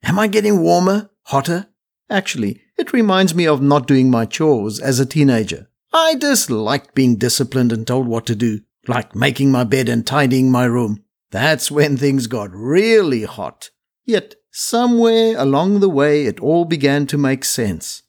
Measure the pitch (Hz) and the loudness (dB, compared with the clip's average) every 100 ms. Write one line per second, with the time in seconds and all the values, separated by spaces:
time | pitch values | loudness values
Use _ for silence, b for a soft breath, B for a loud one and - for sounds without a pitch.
0 | - 175 214 214 208 202 165 175 185 202 | -2 0 0 0 2 2 4 2 2 0
1 | 208 _ - 139 139 170 202 _ _ _ | -4 _ -4 -4 -2 -6 -6 _ _ _
2 | _ 208 190 143 104 - _ - - 247 | _ -6 -4 -6 -6 -6 _ -8 -4 0
3 | 220 185 190 165 165 147 139 147 123 135 | 2 2 2 2 0 2 2 2 4 4
4 | 131 120 113 - 156 131 104 104 131 127 | 4 2 -2 -2 0 2 -2 -6 -2 0
5 | 135 160 143 120 104 78 - _ _ 320 | 0 2 2 2 -2 -8 -14 _ _ 0
6 | 320 320 285 262 - 113 110 139 - - | 0 0 0 0 0 -4 -2 -4 -4 0
7 | 131 113 123 - 127 131 123 117 113 127 | 2 2 0 -2 -2 0 0 -2 -4 -4
8 | 123 113 - 107 117 107 _ _ - 120 | -2 -4 -4 -2 -2 -4 _ _ -6 -6
9 | - - 127 120 139 131 120 135 120 120 | -6 -2 -2 0 0 2 0 0 0 -2
10 | 113 139 139 131 131 127 123 120 113 107 | -2 0 0 2 2 2 2 0 -2 -4
11 | _ _ _ 95 139 156 - 147 147 139 | _ _ _ -4 0 0 -2 0 0 2
12 | 143 135 117 117 101 92 117 165 220 220 | 0 0 -2 -6 -8 -10 0 2 4 4
13 | 180 123 104 - 85 - - _ _ _ | 2 -2 -4 -10 -12 -12 -20 _ _ _
14 | - 214 - - _ - - 233 240 233 | -4 -4 -4 -20 _ -12 -4 -2 0 2
15 | 226 226 226 226 135 139 180 202 196 143 | 2 2 0 0 0 0 0 2 2 2
16 | 147 147 135 - 127 170 170 160 139 143 | 2 2 0 -4 0 0 0 0 0 0
17 | 143 147 139 131 - - 110 82 - - | -2 -2 0 -2 -4 -4 -4 -6 -10 -16